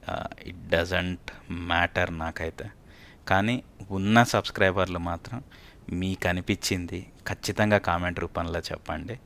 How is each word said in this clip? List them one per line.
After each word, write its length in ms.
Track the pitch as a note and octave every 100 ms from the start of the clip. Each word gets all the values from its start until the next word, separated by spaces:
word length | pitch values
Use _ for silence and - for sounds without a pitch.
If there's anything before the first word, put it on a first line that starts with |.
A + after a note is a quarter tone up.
| -
ఆ, 160 | - - - -
it 260 | F2+ E2+
doesn't 440 | E2 F2 F2+ F2+ F2+ - - -
matter 580 | E2+ E2+ E2+ E2+ - F2+
నాకైతే. 600 | E2 D#2+ - E2 - G#2 - - - - - -
కానీ 340 | F#2+ G#2 B2 - - -
ఉన్న 320 | F#2+ G2 A2+
సబ్స్క్రైబర్లు 760 | A#2+ A2+ - - G2 F#2 F2+ F2+
మాత్రం 440 | E2+ E2 - A#2+ - - - - -
మీకు 360 | F2+ F#2 F#2+ F#2
అనిపించింది 800 | F2 F2+ G2+ - F#2 F2 F2+ - - -
ఖచ్చితంగా 500 | G2 - G#2 G#2+ G#2
కామెంట్ 420 | F#2+ F2 F2+ F2
రూపంలో 380 | E2+ - E2+ E2+
చెప్పండి. 600 | - D#2 - D#2+ F2 -